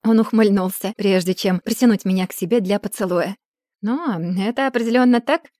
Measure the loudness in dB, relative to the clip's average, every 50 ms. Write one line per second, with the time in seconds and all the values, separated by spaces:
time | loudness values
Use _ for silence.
0 | 2 4 4 4 2 2 2 2 4 4 4 2 0 -2 -4 -4 -8 -8 -6 -2
1 | 0 2 2 2 2 0 -4 -2 0 -2 -2 0 _ -4 -2 2 4 2 2 2
2 | 0 -2 -2 -2 -2 -4 -6 -8 -4 -2 -2 -2 0 0 -2 -2 -4 -8 -6 -6
3 | -4 -2 0 0 -2 -2 -6 _ _ _ _ _ _ _ _ _ -4 -4 -4 -2
4 | -2 -4 -4 -4 -4 -4 -4 -2 -4 -4 -2 -2 -2 -2 -2 -2 -2 0 2 4
5 | 4 4 4 2 2 0 -2 -2 _ _ _